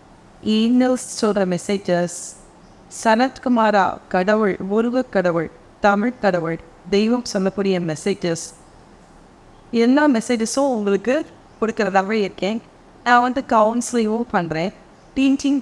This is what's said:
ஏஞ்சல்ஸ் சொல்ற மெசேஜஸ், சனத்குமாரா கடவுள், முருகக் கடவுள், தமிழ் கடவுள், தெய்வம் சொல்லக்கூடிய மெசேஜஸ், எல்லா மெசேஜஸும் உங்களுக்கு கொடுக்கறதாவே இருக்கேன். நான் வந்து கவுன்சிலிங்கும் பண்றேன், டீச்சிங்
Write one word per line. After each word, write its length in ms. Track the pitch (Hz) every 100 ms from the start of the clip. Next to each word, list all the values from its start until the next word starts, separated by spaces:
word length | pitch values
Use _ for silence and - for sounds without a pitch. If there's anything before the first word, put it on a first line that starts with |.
| - - - - 208
ஏஞ்சல்ஸ் 500 | 220 226 247 254 254 - -
சொல்ற 240 | 220 202 185
மெசேஜஸ், 640 | 175 - 202 196 175 175 - - - - - - - - -
சனத்குமாரா 840 | 233 220 262 - - 240 220 208 180 - -
கடவுள், 400 | 185 185 214 214 - 190
முருகக் 420 | 208 233 247 254 202
கடவுள், 320 | 180 165 160 - - -
தமிழ் 340 | 208 202 233 247
கடவுள், 340 | 202 180 165 165 - - 175
தெய்வம் 320 | 196 220 247 240
சொல்லக்கூடிய 500 | 202 190 185 196 185 175
மெசேஜஸ், 560 | 151 202 196 180 165 - - - - - - - - - - - - - 233
எல்லா 220 | 233 269 302 233
மெசேஜஸும் 560 | - 240 220 - 277 240
உங்களுக்கு 400 | 202 196 202 277 320 - - -
கொடுக்கறதாவே 580 | 214 220 202 190 190 220 190
இருக்கேன். 360 | - 185 226 - - - -
நான் 200 | - 240 247
வந்து 180 | 247 262
கவுன்சிலிங்கும் 760 | 233 214 233 240 240 214 220 233 202
பண்றேன், 360 | 170 156 175 - - - - -
டீச்சிங் 420 | 269 277 277 277